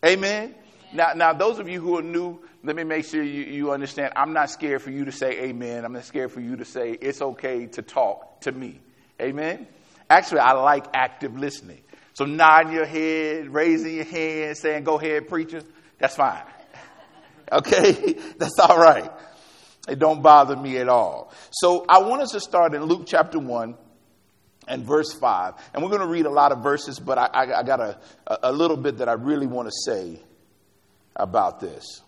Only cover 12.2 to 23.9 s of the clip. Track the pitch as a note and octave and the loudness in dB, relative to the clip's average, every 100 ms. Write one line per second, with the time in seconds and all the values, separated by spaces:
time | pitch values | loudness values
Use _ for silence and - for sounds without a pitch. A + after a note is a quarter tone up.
12.2 | C#3 D3+ D#3+ D#3 D#3+ D#3+ D#3 D#3+ D#3+ D#3+ | -6 4 8 8 6 -2 -4 -2 -2 -2
13.2 | D#3 D#3+ C#3+ C#3 E3 D#3+ D#3+ D#3+ D#3 E3+ | -4 -6 -6 -2 2 2 -2 -8 -8 -6
14.2 | D#3+ D#3 D3+ D3+ D#3 D3+ D3 D3+ D#3+ D3+ | -6 -4 -8 -4 -4 -4 -2 -2 -2 -4
15.2 | - E3+ D#3+ E3 D3+ _ _ _ C3 - | -4 -6 -6 -10 -18 _ _ _ -4 0
16.2 | C3+ E2+ - - - - - - - _ | -2 -2 -14 -20 -20 -20 -20 -20 -20 _
17.2 | - _ - - - F#3+ G3 - G#4 - | -20 _ -2 -2 2 4 4 4 -2 -4
18.2 | - - E3 - F3 F3 E3 C#3+ - - | -8 -8 -6 4 6 10 8 8 2 -16
19.2 | - - _ _ - _ - C#3 D#3 D#3 | -20 -20 _ _ -20 _ -10 0 2 4
20.2 | D3 D3 C#3 C#3 C3+ C3 B2 B2 G2 C2+ | 8 8 8 0 -6 -4 2 4 2 -4
21.2 | - - - - F3+ F3 - F#3 G3 C4 | -14 -20 -14 0 2 2 6 6 6 -2
22.2 | C4+ G#3+ - F#3 E3+ D3 D#3 F3 D#3 D#3+ | -4 -6 -2 2 2 0 -2 -2 0 0
23.2 | D#3+ D#3+ C3 A#2+ A#2 A#2+ _ | 0 -2 -6 -6 -8 -12 _